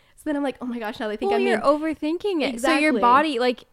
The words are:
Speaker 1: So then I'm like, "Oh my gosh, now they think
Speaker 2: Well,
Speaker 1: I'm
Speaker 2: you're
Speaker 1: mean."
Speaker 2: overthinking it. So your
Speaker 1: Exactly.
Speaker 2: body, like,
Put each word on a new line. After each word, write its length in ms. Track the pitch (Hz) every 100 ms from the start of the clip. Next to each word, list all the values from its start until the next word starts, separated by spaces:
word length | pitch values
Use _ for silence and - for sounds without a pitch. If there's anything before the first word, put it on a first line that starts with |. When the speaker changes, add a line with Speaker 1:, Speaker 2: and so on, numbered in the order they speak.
| _ _
Speaker 1:
So 60 |
then 120 | 302 285
I'm 60 |
like, 140 | 277 247
"Oh 60 | 247
my 120 | 240
gosh, 220 | 214 226
now 80 | 220
they 80 | 208
think 140 | 392
Speaker 2:
Well, 100 | -
Speaker 1:
I'm 60 | 240
Speaker 2:
you're 160 | 220
Speaker 1:
mean." 40 | 269
Speaker 2:
overthinking 760 | 302 320 302 302 339 415 349
it. 180 | 269 233
So 120 | 262
your 180 | 285 302
Speaker 1:
Exactly. 100 | 247
Speaker 2:
body, 380 | 240 254 311 240
like, 260 | 247 254 -